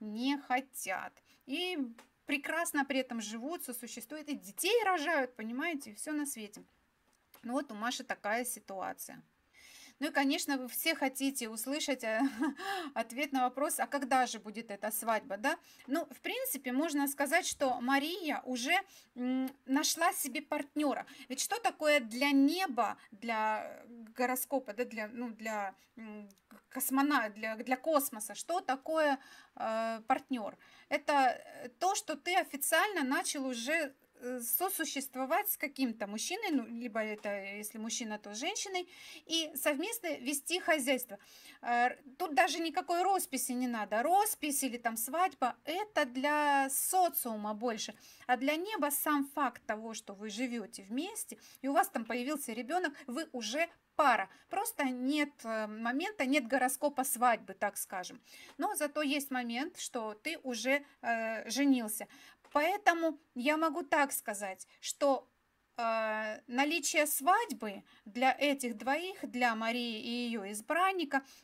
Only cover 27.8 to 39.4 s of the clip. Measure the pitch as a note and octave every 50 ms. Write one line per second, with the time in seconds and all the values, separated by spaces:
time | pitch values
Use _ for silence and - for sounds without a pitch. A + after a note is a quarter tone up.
27.8 | - D#4+ D#4 C#4+ C#4 - - G#3+ - - G3+ - - - E4 F#4 F#4+ - C4 C#4
28.8 | - - D#4+ D#4+ D#4 D4 C#4 C#4 - - - - - - _ - - A3 A3 A3
29.8 | A3+ A3+ A3+ A3 A3 - C4 C4 - - C4 A#3+ G3+ F#3 - - - - - -
30.8 | - _ C4+ D4+ - - D4 C#4 C4 B3 - - - - - - - A#3+ - _
31.8 | E4+ F#4 G4+ G#4 - - D#4 D4 - F4 F4+ F#4+ D#4 - - C#4 - - E4 D#4+
32.8 | F#4+ G#4+ G4+ E4+ C4+ B3+ C4+ - B3+ - - D4 C4 C4 B3 A#3 A#3 C4 D#4 E4+
33.8 | D4+ C#4 - _ _ _ _ - A#3 B3 B3+ B3 A#3+ - - - F4 F#4+ F#4 -
34.8 | D#4+ C#4 - C#4 - - - B3+ C4 B3+ D#4+ G4 G4+ - - - - C#4+ - -
35.8 | C4 A#3+ A3 A3+ G#3 G3 G#3 A3 - - F4 G#4+ A4+ F#4+ D#4 B3+ A3+ A3 A#3 A#3
36.8 | A#3+ A#3+ G#3 A3+ G#3+ G#3+ G#3 G#3 - G#3 G3+ G3+ G3 G3 G3+ G#3 G#3 - - A3
37.8 | A3 A#3 - - B3 G#3+ G#3+ G#3 - G#3 G#3 G#3+ C4+ F4 G#4+ G#4 - G4+ F#4+ F4+
38.8 | F4+ - - - - - - - - - D#4+ E4